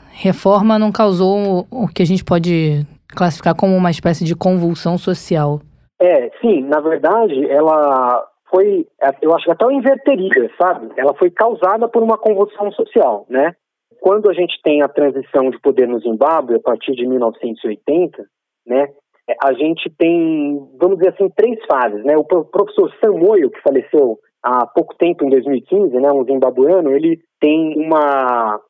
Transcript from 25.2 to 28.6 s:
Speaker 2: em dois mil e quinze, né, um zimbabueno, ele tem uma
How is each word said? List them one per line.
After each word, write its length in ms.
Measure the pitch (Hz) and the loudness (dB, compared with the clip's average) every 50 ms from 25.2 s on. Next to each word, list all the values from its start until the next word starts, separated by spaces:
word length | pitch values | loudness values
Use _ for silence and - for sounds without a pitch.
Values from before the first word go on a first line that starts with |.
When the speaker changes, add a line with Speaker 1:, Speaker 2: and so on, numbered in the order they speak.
| 143 | 0
Speaker 2:
em 40 | 135 | 0
dois 160 | 135 131 135 | 2 2 2
mil 120 | 139 135 | 0 -2
e 40 | 120 | -2
quinze, 380 | - - 180 202 202 147 123 127 | -2 -2 0 0 0 0 0 0
né, 100 | 135 143 143 | 2 2 2
um 100 | 139 123 | 0 0
zimbabueno, 720 | 135 135 131 127 127 123 123 135 156 185 185 165 135 135 | -2 0 0 0 0 2 2 2 4 4 2 2 2 0
ele 240 | 143 160 165 165 160 _ _ _ - | 0 0 0 -2 -2 _ _ _ -2
tem 360 | 151 151 156 160 160 156 156 | 0 2 2 2 0 -2 -4
uma 840 | 151 156 160 160 151 147 143 139 135 131 123 123 120 113 107 107 104 | -4 -2 0 0 2 2 2 0 0 0 0 0 0 0 -2 -4 -6